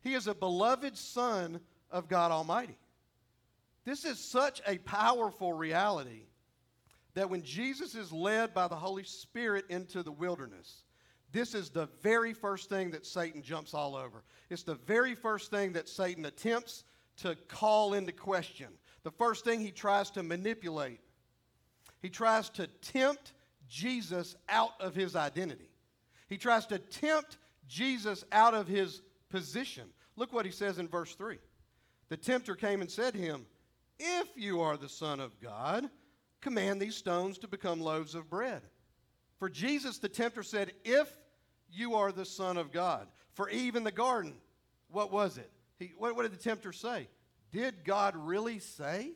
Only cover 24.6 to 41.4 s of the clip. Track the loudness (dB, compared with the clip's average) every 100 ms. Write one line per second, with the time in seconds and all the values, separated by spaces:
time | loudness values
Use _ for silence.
24.6 | 2 0 -4 -2 0 0 0 -2 -4 -6
25.6 | -16 _ _ _ _ _ _ -4 4 4
26.6 | 4 -4 -4 -2 2 2 0 -16 _ _
27.6 | -14 -2 0 0 -2 -4 4 8 10 8
28.6 | 2 2 0 -2 -18 _ _ -6 -4 -4
29.6 | -6 -8 -16 -20 _ -8 -2 -2 -2 0
30.6 | -2 0 -2 -2 -4 -8 -10 -10 -16 _
31.6 | _ _ _ _ _ -8 2 0 0 -2
32.6 | 0 0 -2 -2 -2 0 -4 -6 -10 _
33.6 | _ _ _ _ -2 -2 -2 -4 -2 2
34.6 | 2 0 -6 -8 -4 -4 -6 -10 -12 -6
35.6 | -2 0 -2 -10 _ _ _ _ -4 0
36.6 | 0 0 -2 -4 -2 0 0 -6 -10 -6
37.6 | -4 -2 0 -2 -4 -10 -6 -4 -2 -4
38.6 | -10 _ _ _ _ _ _ _ -6 -2
39.6 | 0 0 -2 -4 -6 0 -2 -2 -4 -2
40.6 | -2 -4 4 4 4 -4 -20 _